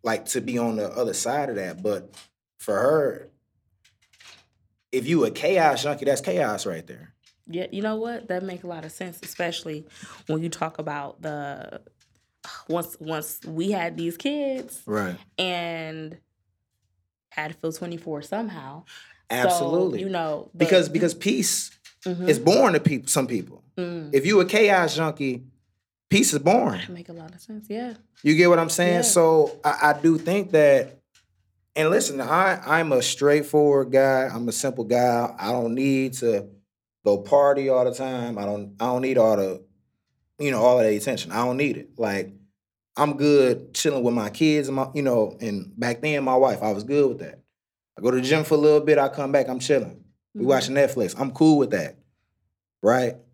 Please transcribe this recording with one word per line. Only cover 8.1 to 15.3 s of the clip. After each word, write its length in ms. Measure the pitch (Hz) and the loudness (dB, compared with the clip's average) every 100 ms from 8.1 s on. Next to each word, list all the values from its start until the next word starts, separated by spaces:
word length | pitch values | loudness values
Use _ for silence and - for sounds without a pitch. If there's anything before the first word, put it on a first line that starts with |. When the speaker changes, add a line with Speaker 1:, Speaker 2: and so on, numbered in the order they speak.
| 233 226 | -10 -8
Speaker 2:
That 160 | 180 | -6
make 200 | 190 180 | -6 -12
a 40 | 185 | -12
lot 180 | 165 160 | -12 -14
of 60 | |
sense, 280 | - 185 165 | -14 -14 -14
especially 640 | - - 175 175 165 151 156 - - - - | -18 -6 -6 -6 -10 -12 -14 -20 -20 -18 -6
when 160 | 156 | -4
you 60 | 165 | -4
talk 300 | - 160 160 | -6 -8 -6
about 420 | 156 147 143 - | -8 -8 -10 -12
the, 600 | 160 147 143 139 - - _ _ _ _ _ _ - - - | -10 -8 -10 -12 -16 -18 _ _ _ _ _ _ -20 -18 -6
once, 300 | 170 170 - | -4 -4 -12
once 400 | 156 160 151 - 160 | -8 -8 -8 -14 -10
we 260 | 160 190 | -6 -2
had 260 | 196 170 160 | -2 -4 -4
these 200 | 165 170 | -8 -6
kids 640 | 277 294 277 262 240 - - | -6 -4 -4 -6 -10 -16 -6
Speaker 1:
Right. 300 | 208 190 180 _ | -4 -4 -8 _